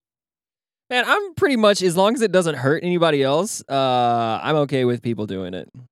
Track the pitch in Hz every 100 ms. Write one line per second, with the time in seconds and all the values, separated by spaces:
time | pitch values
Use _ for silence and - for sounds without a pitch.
0 | _ _ _ _ _ _ _ _ - 247
1 | 233 339 403 320 - 262 214 202 180 165
2 | 196 254 220 180 165 143 131 156 180 175
3 | 165 147 135 147 202 - - 139 135 127
4 | 120 117 113 107 92 156 143 139 127 120
5 | 120 113 107 95 90 92 - - 123